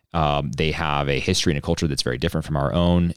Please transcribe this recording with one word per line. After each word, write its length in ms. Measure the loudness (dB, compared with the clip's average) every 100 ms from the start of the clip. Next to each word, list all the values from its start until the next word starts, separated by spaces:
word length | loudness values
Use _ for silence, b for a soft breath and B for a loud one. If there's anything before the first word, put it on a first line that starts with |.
| b
Um, 380 | 0 2 0 -2
they 180 | -2 -2
have 380 | 0 -2 0 0
a 100 | 0
history 340 | 0 0 2
and 60 | 0
a 20 |
culture 280 | -2 -2 0
that's 140 | -2
very 160 | -2 -2
different 280 | -2 -2 -2
from 100 | -2
our 160 | 0
own. 420 | 2 4 4 2